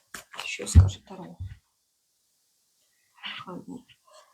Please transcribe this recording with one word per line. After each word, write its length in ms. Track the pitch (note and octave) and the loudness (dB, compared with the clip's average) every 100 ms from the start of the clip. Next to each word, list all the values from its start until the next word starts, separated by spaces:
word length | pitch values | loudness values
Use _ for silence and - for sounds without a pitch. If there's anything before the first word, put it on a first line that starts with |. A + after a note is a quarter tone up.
| - - - - - | -20 -20 -18 -14 -12
Що 220 | - - | -10 6
скаже 380 | - F#2+ - - | 8 8 6 -12
Таро? 180 | F#3 E3+ F3 - - - _ _ _ _ _ _ _ _ _ _ _ - _ - - - | -16 -16 -16 -16 -16 -20 _ _ _ _ _ _ _ _ _ _ _ -20 _ -20 -20 -16
Арахамія. 580 | - - F3+ - - - - - - - | -14 -14 -16 -14 -18 -20 -20 -20 -20 -20